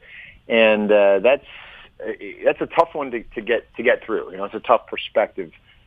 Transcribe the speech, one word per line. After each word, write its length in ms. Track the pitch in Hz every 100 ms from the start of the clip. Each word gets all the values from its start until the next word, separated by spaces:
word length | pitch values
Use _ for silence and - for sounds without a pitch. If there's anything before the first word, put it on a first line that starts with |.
| - - - - -
And, 440 | 117 110 107 104
uh, 280 | 104 101 98
that's, 260 | 113 143 - - - - - - 110 101 101 -
that's 180 | 120 156
a 60 | 156
tough 220 | - 165
one 180 | 156 139
to, 120 | 120
to 180 | - -
get, 320 | 104 113 - -
to 80 |
get 200 | 120 110
through. 280 | - 98 -
You 60 | 92
know, 60 |
it's 100 | 101
a 60 | 107
tough 280 | - 113 -
perspective, 640 | 104 - - 101 - 82 - _ _